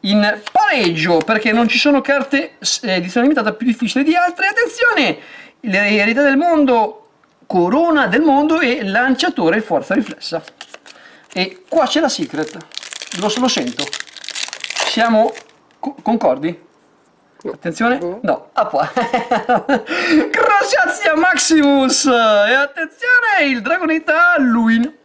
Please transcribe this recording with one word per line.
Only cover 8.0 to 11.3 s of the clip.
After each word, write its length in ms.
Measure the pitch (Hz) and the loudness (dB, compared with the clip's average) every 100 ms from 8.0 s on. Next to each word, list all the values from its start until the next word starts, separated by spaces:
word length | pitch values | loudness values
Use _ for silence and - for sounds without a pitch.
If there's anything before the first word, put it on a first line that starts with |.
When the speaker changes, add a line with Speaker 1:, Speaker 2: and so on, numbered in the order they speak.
| 233 | 2
Speaker 1:
del 140 | 214 | 2
mondo 400 | 311 277 302 320 | 4 4 2 0
e 220 | 285 220 | 0 -2
lanciatore 760 | 202 202 254 254 359 - 165 202 | -2 -2 0 0 -2 0 0 0
forza 320 | 214 147 - | -2 -4 -2
riflessa. 480 | 196 226 - - 165 - _ - - - - - - _ | -4 -4 -8 -10 -10 -10 _ -20 -20 -20 -20 -20 -20 _